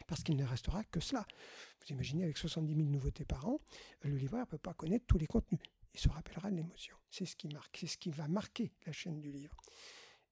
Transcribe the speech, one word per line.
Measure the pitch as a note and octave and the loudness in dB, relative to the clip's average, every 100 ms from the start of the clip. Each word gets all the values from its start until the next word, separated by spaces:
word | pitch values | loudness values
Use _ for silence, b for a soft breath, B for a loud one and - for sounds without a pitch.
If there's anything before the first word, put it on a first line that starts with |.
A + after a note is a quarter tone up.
| B | B
parce | D#3+ | -2
qu'il | - C#3+ | 2 4
ne | C3+ | 4
restera | B2 - F3+ | 0 2 0
que | A3 E3+ | 0 -2
cela. | - B3+ G3+ B B B B B | 0 0 -2 B B B B B
Vous | - | -6
imaginez, | C3+ B2+ D3+ | -2 0 2
avec | F3+ C#3+ | 2 0
soixante-dix | E3 - D#3 | -2 0 2
mille | D3+ D3+ | 4 4
nouveautés | C#3+ C3+ - D3+ | 4 2 0 -2
par | C3+ F3+ | -2 0
an, | D4 - B B B | 0 -2 B B B
le | C#3+ C#3 | -2 0
libraire | C3+ A#3 B3 | 0 0 -4
ne | |
peut | D#3 | -4
pas | - | -6
connaître | E3 D#3+ A3+ - | -4 2 2 6
tous | F3+ | 6
les | D#3 | 6
contenus. | A3+ - E3+ - _ - | 2 4 0 -2 _ -16
Il | - | 2
se | - | 4
rappellera | D3+ - - F#3 | 4 -6 -6 -2
de | F3+ | -2
l'émotion. | E3 - - - _ | -2 -8 -16 -16 _
C'est | - F3+ | -6 -6
ce | - | -6
qui | D#3 | -6
marque, | D3 - - | -8 -10 -8
c'est | E3 | -6
ce | - | -4
qui | F3+ | -4
va | D3 D3 | -2 0
marquer | F#3+ - - A3+ - - | 0 0 -2 -4 -4 -10
la | |
chaîne | C#3+ F3+ D3+ | -8 -6 -6
du | D3 | -6
livre. | C#3 D3 - B B B B B B B | -8 -10 -14 B B B B B B B